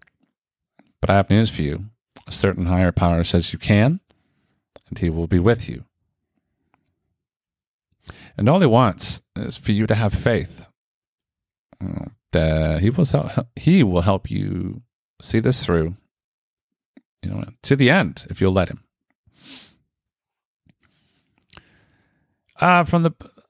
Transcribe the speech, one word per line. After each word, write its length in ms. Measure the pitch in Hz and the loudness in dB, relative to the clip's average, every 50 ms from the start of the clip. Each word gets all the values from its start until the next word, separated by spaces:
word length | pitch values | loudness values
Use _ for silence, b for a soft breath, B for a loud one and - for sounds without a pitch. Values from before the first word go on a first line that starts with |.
| _ _ _ _ _ _ _ _ _ _ _ _ _ _ _ _ _ _ _ - | _ _ _ _ _ _ _ _ _ _ _ _ _ _ _ _ _ _ _ -6
But 80 | - 85 | -2 2
I 60 | 95 | 2
have 160 | 98 98 - | 2 2 4
news 180 | 98 107 113 107 | 2 2 2 0
for 140 | - - 76 | -2 -4 -4
you. 220 | 71 73 - 98 110 _ _ _ _ - - - | -4 -4 -6 -10 -14 _ _ _ _ -20 -20 -14
A 40 | - | -12
certain 360 | - - - 98 90 90 92 | -6 -2 0 0 0 0 -2
higher 240 | 87 90 90 92 90 | 0 2 2 2 2
power 320 | - - 92 87 85 85 85 | 0 0 0 2 2 0 0
says 280 | - - 90 80 - | 0 0 0 0 -2
you 80 | - - | -6 -6
can, 400 | - - 107 101 110 135 170 190 _ _ _ _ _ _ _ _ _ _ _ _ _ _ _ - _ | 0 2 2 4 4 2 0 -2 _ _ _ _ _ _ _ _ _ _ _ _ _ _ _ -20 _
and 120 | - - - | -14 -8 -4
he 100 | 87 87 | -4 -2
will 180 | 78 82 82 | -2 -2 -2
be 120 | 80 92 87 | 0 0 2
with 280 | 87 110 98 - - | 4 2 2 0 -2
you. 180 | - 60 62 - _ _ _ _ _ _ _ _ _ _ _ _ _ _ _ _ _ _ _ _ _ _ _ _ _ _ _ _ _ _ _ _ _ _ _ _ _ _ _ _ _ _ _ B B B B B B B | -10 -12 -14 -16 _ _ _ _ _ _ _ _ _ _ _ _ _ _ _ _ _ _ _ _ _ _ _ _ _ _ _ _ _ _ _ _ _ _ _ _ _ _ _ _ _ _ _ B B B B B B B
And 100 | B 101 | B 0
all 120 | 113 156 196 | 2 2 4
he 80 | 185 | 4
wants 560 | 123 110 123 127 113 - - - - - - _ _ - | 4 4 4 2 2 0 -4 -6 -8 -8 -10 _ _ -12
is 220 | - 117 123 120 | -10 -10 -8 -10
for 140 | - - - | -8 -4 -2
you 160 | 104 104 110 | -2 0 0
to 80 | 110 110 | 0 0
have 180 | 110 113 101 - | 0 0 -2 -2
faith, 540 | - - 123 113 90 - - - - - _ _ _ _ _ _ _ _ _ _ _ _ _ _ _ _ _ _ _ _ _ _ - | -2 -2 0 0 -2 -2 -6 -12 -18 -20 _ _ _ _ _ _ _ _ _ _ _ _ _ _ _ _ _ _ _ _ _ _ -12
you 60 | - | -10
know, 200 | - - - - - - _ _ _ | -8 -8 -8 -10 -12 -16 _ _ _
that 480 | - 87 80 80 78 78 78 78 78 80 | 0 0 2 2 2 0 0 0 0 0
he 100 | 95 110 | 0 0
will 140 | 127 180 165 | 2 0 0
sel-, 440 | - - 143 73 80 - - 127 - - | 2 0 0 -2 -2 -4 -6 -6 -6 -8
he 260 | - - 156 180 196 135 | -4 2 4 4 4 4
will 180 | 98 90 87 | 4 2 2
help 300 | 85 101 98 95 - - | 2 2 0 0 -2 -6
you 520 | 104 101 101 98 95 92 92 92 101 120 - _ _ _ _ _ _ - | -6 -4 -4 -4 -4 -6 -6 -8 -10 -12 -16 _ _ _ _ _ _ -18
see 180 | - - - 113 | -8 -4 -2 0
this 260 | 110 123 131 - - | 0 0 -2 -2 -2
through, 300 | - 87 82 80 82 92 - _ _ _ _ _ _ _ _ _ _ _ _ _ _ _ _ _ _ _ _ _ _ _ _ | 0 0 0 0 -2 -6 -10 _ _ _ _ _ _ _ _ _ _ _ _ _ _ _ _ _ _ _ _ _ _ _ _
you 80 | - 95 | -10 -8
know, 140 | 98 101 - - - _ - | -8 -8 -10 -12 -12 _ -2
to 120 | - 143 | 0 2
the 140 | 135 135 120 | 4 4 4
end 360 | 156 196 135 76 65 - - - | 4 2 2 -2 -6 -10 -12 -12
if 100 | 90 - | -4 0
you'll 140 | 95 95 92 | 0 2 2
let 160 | 95 87 - | 2 0 -2
him. 140 | - - _ _ _ _ _ _ _ _ _ _ B B B B B B B B B B B _ _ _ _ _ _ _ _ _ _ _ _ _ _ _ _ _ _ _ _ _ _ _ _ _ _ _ _ _ _ _ _ _ - b b b b b b b b b b b b b b b b b _ _ _ - | -6 -14 _ _ _ _ _ _ _ _ _ _ B B B B B B B B B B B _ _ _ _ _ _ _ _ _ _ _ _ _ _ _ _ _ _ _ _ _ _ _ _ _ _ _ _ _ _ _ _ _ -20 b b b b b b b b b b b b b b b b b _ _ _ -2
Uh, 240 | - 180 180 175 170 | 2 4 4 4 2
from 180 | - - 170 165 | 2 0 0 0
the, 100 | 165 - - - - _ _ _ | 0 -2 -6 -20 -20 _ _ _